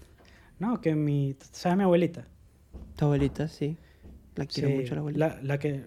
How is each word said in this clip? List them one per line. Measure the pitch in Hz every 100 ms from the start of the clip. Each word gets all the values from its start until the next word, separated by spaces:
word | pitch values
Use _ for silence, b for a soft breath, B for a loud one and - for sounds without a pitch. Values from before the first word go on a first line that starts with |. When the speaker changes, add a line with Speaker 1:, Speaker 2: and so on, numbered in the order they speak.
| - - - b b -
Speaker 1:
no, | 220 233
que | 165 151
mi, | 147 143 139 135 -
¿sabes | - 180 185
mi |
abuelita? | 190 175 170 - - - - - - - - -
Speaker 2:
Tu | 147
abuelita, | 143 139 139 156
sí. | - 143 165 b b b - - -
La | 147
quiero | 139 139
Speaker 1:
Sí, | 135
Speaker 2:
mucho, | 123 151
la |
abuelita. | 147 147 160
Speaker 1:
la, | -
la | 139 139
que, | 147 139